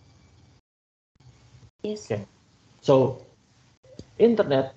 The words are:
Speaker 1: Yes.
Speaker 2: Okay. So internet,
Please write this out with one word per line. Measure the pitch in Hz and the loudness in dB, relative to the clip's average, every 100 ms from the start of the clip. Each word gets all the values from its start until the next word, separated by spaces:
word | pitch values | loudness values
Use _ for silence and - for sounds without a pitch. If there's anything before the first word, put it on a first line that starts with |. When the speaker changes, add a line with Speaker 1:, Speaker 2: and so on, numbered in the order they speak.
| _ _ _ _ _ _ _ _ _ _ _ _ - - _ - - _ | _ _ _ _ _ _ _ _ _ _ _ _ -20 -20 _ -20 -20 _
Speaker 1:
Yes. | 208 214 - | -12 -12 -10
Speaker 2:
Okay. | 104 - _ _ _ _ _ | -10 -10 _ _ _ _ _
So | - 135 131 - - _ _ _ _ _ - - - - | 2 4 2 -2 -16 _ _ _ _ _ -20 -20 -20 0
internet, | 226 214 180 135 135 | 2 2 0 -2 -2